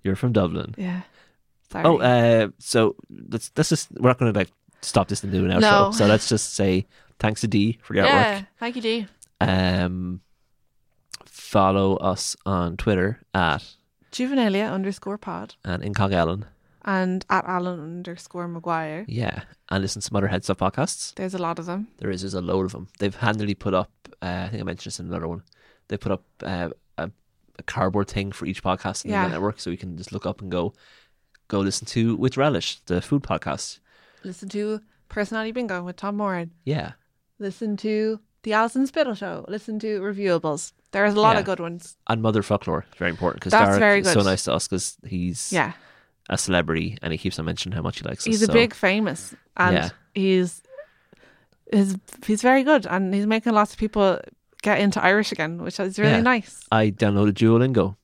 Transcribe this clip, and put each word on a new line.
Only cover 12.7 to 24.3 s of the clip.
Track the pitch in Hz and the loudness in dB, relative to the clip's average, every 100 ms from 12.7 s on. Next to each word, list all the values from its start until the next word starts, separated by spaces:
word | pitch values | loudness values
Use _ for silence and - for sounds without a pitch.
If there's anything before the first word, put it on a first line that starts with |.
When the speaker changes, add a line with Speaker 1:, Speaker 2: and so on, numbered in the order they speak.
| 90 | -2
Speaker 1:
Twitter | - 95 95 117 _ | 0 2 0 -4 _
at | 95 82 71 - _ _ _ _ | 0 0 0 -6 _ _ _ _
Speaker 2:
Juvenalia | - 254 277 220 196 220 | -6 -2 0 2 0 -2
underscore | 190 190 196 196 208 | -4 -6 -6 -10 -10
pod. | - 175 208 - | -10 -12 -14 -14
Speaker 1:
and | 101 90 | -8 -6
Incog | 101 101 98 | -6 -2 0
Alan. | 92 82 95 107 _ _ _ | 2 0 -2 -10 _ _ _
Speaker 2:
And | - 190 185 185 - | -4 -2 -2 -4 -2
at | 190 | -2
Alan | - 180 180 175 | 0 -4 -4 -8
underscore | 156 175 175 170 - 180 175 | -10 -12 -14 -16 -14 -10 -10
Maguire. | 170 170 165 156 156 220 | -8 -6 -4 -4 -10 -8
Speaker 1:
Yeah, | 113 110 - - _ _ | -4 -4 -6 -16 _ _
and | 95 | -4
listen | 95 104 | -4 -6
to | - | -4
some | |
other | 104 98 | -2 0
Heads | 95 - | -2 -2
Up | 95 | -2
podcasts. | 92 - 143 - - | -2 -2 -4 -6 -12
Speaker 2:
There's | - 185 | -8 -8
a | 185 | -6
lot | 170 170 | -6 -6
of | |
them. | 170 185 220 _ | -8 -8 -10 _
Speaker 1:
There | - | -6
is, | 92 | -6
there's | 95 | -6
a | 92 | -6
load | 87 92 | -2 0
of | 92 | 0
them. | - 95 _ | -6 -16 _
They've | 101 | -6
handily | - 117 107 104 | 0 -2 0 -2
put | 101 104 | -4 0
up, | 92 90 _ - _ | 0 -2 _ -20 _
uh, | 90 | -8